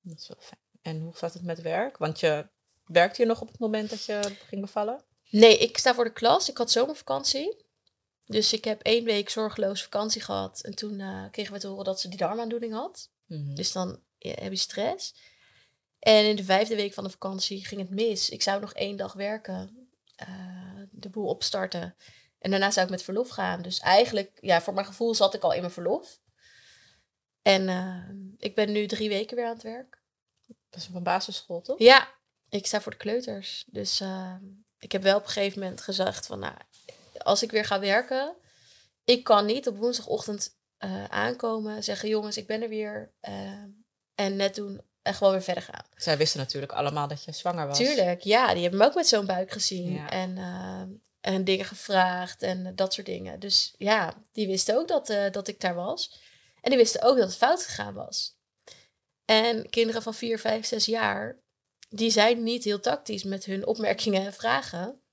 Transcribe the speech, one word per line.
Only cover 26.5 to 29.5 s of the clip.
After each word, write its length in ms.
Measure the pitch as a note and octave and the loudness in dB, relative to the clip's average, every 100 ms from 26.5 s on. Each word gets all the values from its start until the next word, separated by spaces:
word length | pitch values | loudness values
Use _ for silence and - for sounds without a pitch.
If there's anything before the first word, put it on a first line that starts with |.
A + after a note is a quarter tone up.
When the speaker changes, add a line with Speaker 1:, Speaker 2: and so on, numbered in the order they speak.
| - - - _ _ _ _ _ _ | -20 -20 -20 _ _ _ _ _ _
Speaker 2:
En, 260 | - F#3+ F#3+ | 4 4 2
eh, 340 | F3+ F#3 F3+ F#3 G3 F#3+ - | -2 -4 -8 -12 -14 -16 -8
ik 160 | A3 | -4
ben 180 | G#3 G#3 | 0 0
nu 140 | G#3 G#3 | 0 -2
drie 220 | G#3+ G#3+ | -2 -2
weken 280 | G3 G#3+ A#3+ | -2 -4 -6
weer 100 | |
aan 60 | A#3 | -6